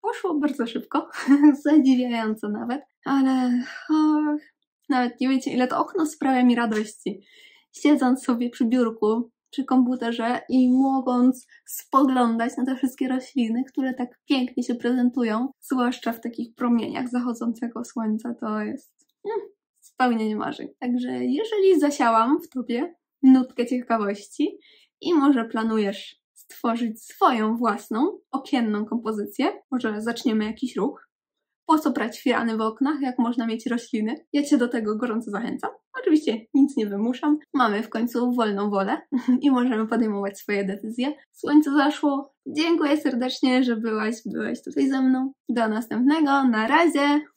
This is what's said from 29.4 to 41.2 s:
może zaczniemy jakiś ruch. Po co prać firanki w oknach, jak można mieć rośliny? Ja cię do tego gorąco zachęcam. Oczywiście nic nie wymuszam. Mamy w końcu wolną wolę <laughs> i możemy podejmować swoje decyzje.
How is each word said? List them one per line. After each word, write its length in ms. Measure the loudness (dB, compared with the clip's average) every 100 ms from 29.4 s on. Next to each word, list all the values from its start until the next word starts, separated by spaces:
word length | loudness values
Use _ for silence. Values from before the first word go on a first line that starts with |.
| -4 -4 _
może 320 | -6 -4 -4
zaczniemy 420 | -6 -4 0 0
jakiś 320 | -2 -6 -8 -4
ruch. 320 | -4 -6 _ _ _ _ _ _ 0
Po 120 | 2
co 140 | 2
prać 280 | -2 -4 -4
firanki 360 | -2 0 0 -2
w 40 |
oknach, 400 | -4 -2 -2 -2
jak 180 | -4 -2
można 280 | -2 0 -4
mieć 200 | -4 -4
rośliny? 480 | -6 -4 -4 -4 -6 _
Ja 100 | -4
cię 160 | 2 2
do 100 | 2
tego 280 | -2 -4 -4
gorąco 340 | -4 -4 -6
zachęcam. 400 | -6 -6 -6 -10 -12 _ -6
Oczywiście 460 | 2 2 2 -6 -2
nic 220 | 2 2 2
nie 100 | -4
wymuszam. 520 | -2 -2 -2 0 0 _
Mamy 280 | 0 0 0
w 60 | -4
końcu 440 | -4 -2 -2 -2
wolną 380 | 0 0 0 -2
wolę 300 | 0 -2 -4 -4
<laughs> 300 | -4 0 2
i 80 | 4
możemy 360 | 2 2 0 -2
podejmować 520 | 0 0 -2 -6 -8
swoje 260 | -4 -4
decyzje. 500 | -2 -6 -8 -6 -6 -6